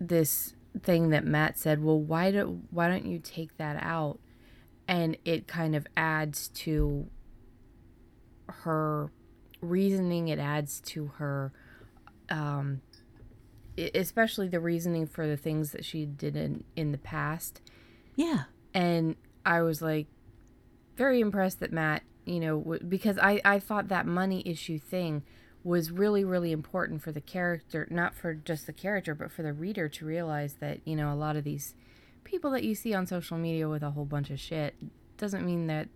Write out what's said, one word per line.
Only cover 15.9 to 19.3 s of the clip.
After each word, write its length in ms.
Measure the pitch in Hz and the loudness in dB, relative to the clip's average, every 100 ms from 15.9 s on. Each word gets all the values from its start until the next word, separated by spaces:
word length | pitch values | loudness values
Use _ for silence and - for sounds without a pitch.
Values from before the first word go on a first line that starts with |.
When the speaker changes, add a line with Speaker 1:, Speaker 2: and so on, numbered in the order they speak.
| 160 151 | -6 -6
Speaker 1:
did 300 | 143 147 147 | -4 -4 -2
in, 280 | 156 - - - | -2 -4 -6 -4
in 160 | 151 | -2
the 60 | 143 | -2
past. 640 | - 156 151 160 - - - - - - - - | -4 -4 -2 -4 -8 -14 -20 -20 -20 -20 -8 -4
Speaker 2:
Yeah. 280 | 330 254 131 - - | 0 0 -2 -12 -4
Speaker 1:
And 420 | 190 175 170 165 160 - | 0 2 4 2 -2 -10